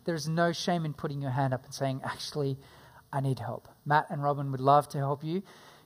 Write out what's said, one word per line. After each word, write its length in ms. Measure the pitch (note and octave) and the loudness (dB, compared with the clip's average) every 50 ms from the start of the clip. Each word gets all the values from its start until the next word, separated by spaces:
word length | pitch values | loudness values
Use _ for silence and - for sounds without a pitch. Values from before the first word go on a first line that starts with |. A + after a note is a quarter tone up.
| _ | _
there 120 | - E3+ | -4 -4
is 120 | D#3 C#3 D#3 | -4 -2 -2
no 220 | D#3+ E3+ E3+ E3+ | 2 2 4 2
shame 340 | E3 - - - F3 F3 D#3+ | 2 0 0 0 0 0 0
in 100 | D3+ D3 | -2 -4
putting 280 | - - D#3 C#3+ C#3 C#3 | -6 -6 -6 -6 -4 -4
your 80 | C3+ | -2
hand 240 | B2+ C#3+ C#3 C3 C3 | 0 2 2 2 0
up 100 | B2 - | -2 -4
and 80 | - - | -8 -8
saying, 280 | - C#3 C3+ C3 C3+ - | -4 -4 -4 -2 -4 -6
"Actually, 560 | A2+ - - - - - D3+ C#3+ C#3 C3+ C3+ - - - - - - - - - _ - | -8 -8 -8 -10 -8 -4 -2 -2 -2 -2 -4 -8 -14 -20 -20 -20 -20 -20 -20 -14 _ -4
I 80 | C#3 | -2
need 180 | C3+ C3+ C3 - | 0 0 0 -2
help." 300 | A2 A#2 A2+ - - - - - _ | -4 -6 -8 -8 -10 -16 -20 -10 _
Matt 200 | D3 D3 D#3 - - | 2 2 2 2 2
and 100 | - D3 | -2 -2
Robin 300 | C#3+ C#3+ C#3+ C#3 C#3 C#3 | 0 0 0 0 -2 -4
would 100 | C3+ B2+ | -4 2
love 280 | C3 C#3 C#3+ D3 C#3+ - | 4 6 6 6 6 4
to 100 | - D3 | 0 -4
help 240 | C#3 C#3 C#3+ C#3 D3+ | -2 -2 -2 -4 -4
you. 220 | D#3 E3 F#3+ - - - - - - - - - | -4 -4 -4 -4 -6 -12 -20 -20 -20 -20 -20 -20